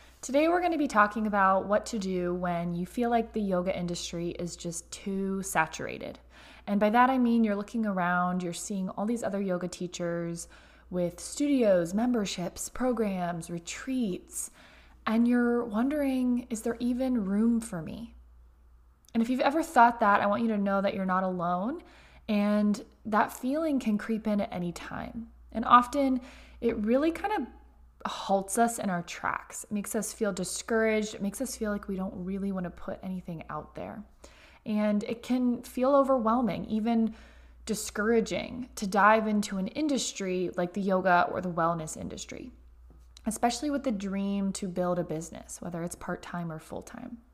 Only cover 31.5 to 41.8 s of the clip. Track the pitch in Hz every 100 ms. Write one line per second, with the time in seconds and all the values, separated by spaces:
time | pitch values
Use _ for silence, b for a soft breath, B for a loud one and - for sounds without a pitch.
31.5 | - 214 202 - 190 190 - 180 196 196
32.5 | 190 175 - - - 190 185 180 160 -
33.5 | 151 - - 90 - - - B B B
34.5 | B - 214 208 208 226 233 - 254 247
35.5 | 240 - - 254 277 262 262 220 240 226
36.5 | 170 202 214 220 226 220 B B B B
37.5 | B - 208 - - 214 233 220 - -
38.5 | - 247 - 196 196 202 220 214 208 202
39.5 | 196 185 - 311 262 - - 190 180 175
40.5 | - 180 202 196 185 185 175 - - 180
41.5 | 170 165 170